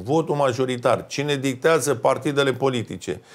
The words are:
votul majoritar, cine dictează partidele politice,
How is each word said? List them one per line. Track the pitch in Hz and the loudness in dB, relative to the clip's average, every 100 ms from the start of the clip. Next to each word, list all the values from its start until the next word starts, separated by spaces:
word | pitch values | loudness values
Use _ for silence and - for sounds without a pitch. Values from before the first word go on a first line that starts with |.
votul | 95 160 151 | -2 0 0
majoritar, | 143 135 120 127 123 123 110 - | 0 0 2 -2 0 2 0 -2
cine | - 147 143 | -4 -2 0
dictează | 135 127 160 160 151 | -2 0 2 2 2
partidele | 117 139 127 151 139 139 | 0 2 0 0 0 0
politice, | 120 135 123 107 95 - - - | 2 -2 -2 -6 -8 -8 -8 -10